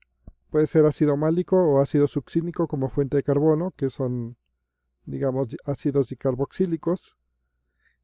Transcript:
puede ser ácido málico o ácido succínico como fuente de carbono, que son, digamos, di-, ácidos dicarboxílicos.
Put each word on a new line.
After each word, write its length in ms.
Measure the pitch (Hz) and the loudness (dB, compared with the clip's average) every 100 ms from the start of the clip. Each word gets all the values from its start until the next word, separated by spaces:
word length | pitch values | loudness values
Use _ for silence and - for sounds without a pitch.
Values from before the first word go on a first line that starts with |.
| _ _ - - _ | _ _ -20 -20 _
puede 160 | 156 156 | -2 2
ser 180 | 160 | 4
ácido 320 | 151 - 147 143 | 4 4 0 2
málico 400 | 156 170 175 185 | 0 0 0 2
o 240 | 170 139 | 4 2
ácido 260 | 139 147 143 | 2 2 2
succínico 600 | 147 - 165 170 - 165 | 0 -4 -4 -4 -4 -4
como 220 | 143 131 | -2 -4
fuente 280 | - 139 143 | -2 -2 -2
de 60 | |
carbono, 480 | 139 143 156 156 180 - | 0 2 2 2 -2 -4
que 120 | 135 | -6
son, 480 | - 131 123 117 120 _ _ _ _ _ _ | -4 -4 -4 -8 -12 _ _ _ _ _ _
digamos, 460 | - 135 135 131 123 | -12 -4 -2 -2 -4
di-, 60 | 135 | -6
ácidos 440 | - 139 143 135 127 | -8 -4 -2 0 -2
dicarboxílicos. 1080 | - 135 127 143 - 185 165 170 185 _ _ _ _ _ _ _ _ _ _ | -2 -2 -2 -4 -2 -2 -2 -4 -4 _ _ _ _ _ _ _ _ _ _